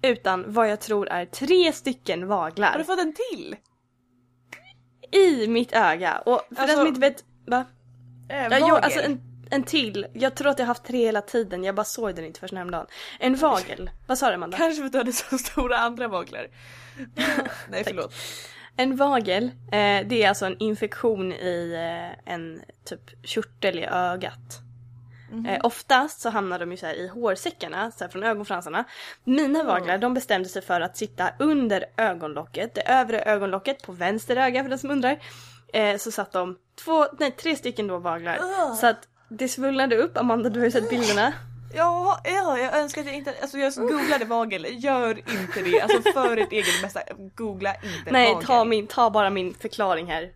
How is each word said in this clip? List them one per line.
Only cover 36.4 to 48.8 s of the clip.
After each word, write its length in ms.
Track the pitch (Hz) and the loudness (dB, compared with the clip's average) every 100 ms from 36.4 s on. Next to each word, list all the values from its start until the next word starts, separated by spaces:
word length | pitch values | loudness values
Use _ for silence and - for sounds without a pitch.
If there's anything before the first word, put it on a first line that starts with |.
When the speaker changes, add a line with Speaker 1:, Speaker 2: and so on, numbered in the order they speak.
| 180 180 _ - | -4 -8 _ -14
Speaker 1:
två, 220 | - 320 294 - | 0 2 2 2
nej, 120 | 285 | -2
tre 260 | 262 330 294 | -2 -4 -2
stycken 300 | 247 233 208 | -4 -4 -4
då 120 | 180 | -4
vaglar. 380 | 175 165 170 170 | -4 -4 -4 -4
Speaker 2:
Ugh. 360 | 370 381 311 | -2 0 -2
Speaker 1:
Så 120 | 226 240 | 4 4
att 220 | - - _ _ | 2 -8 _ _
det 200 | 220 262 | -6 -4
svullnade 480 | 254 269 269 262 226 | -2 0 2 2 4
upp. 200 | 330 - | 2 2
Amanda, 340 | 247 226 233 | 2 2 0
du 100 | 226 | 2
har 40 | 240 | 2
ju 60 | |
sett 180 | 247 220 | 2 0
bilderna. 420 | 240 220 202 240 294 - - - | 0 2 4 2 0 -14 -16 -10
Speaker 2:
Ja, 460 | 302 339 349 359 - | 0 2 2 0 0
ja, 340 | - 381 359 254 | 0 0 0 0
jag 180 | 254 302 | 2 0
önskar 240 | 294 302 | 0 -4
att 60 | 285 | -6
jag 100 | 277 | -6
inte, 180 | 277 - | -8 -8
alltså 160 | 277 277 | -8 -2
jag 140 | 277 | -2
googlade 500 | 269 240 294 294 277 | 0 0 0 2 0
vagel, 420 | 226 233 226 190 160 240 | 0 -2 0 -4 -6 -4
gör 340 | 277 262 233 214 | 0 2 0 -2
inte 440 | - 214 185 208 | -6 -6 -4 -4
det. 180 | 185 180 | 2 4
Alltså 320 | 220 403 403 | 6 4 4
för 240 | 277 247 226 | 2 2 2
ert 160 | 202 | 0
eget 300 | 214 190 - | 0 0 0
bästa, 180 | 196 190 - 208 190 | -2 -8 -10 -12 -16
googla 400 | - 226 190 196 | -8 -8 -4 -4
inte 360 | 190 208 165 - | -4 -8 -10 2
Speaker 1:
Nej, 200 | 254 233 | 6 6
Speaker 2:
vagel. 120 | 185 247 | 4 4
Speaker 1:
ta 180 | 240 | 6
min, 220 | 226 220 | 6 2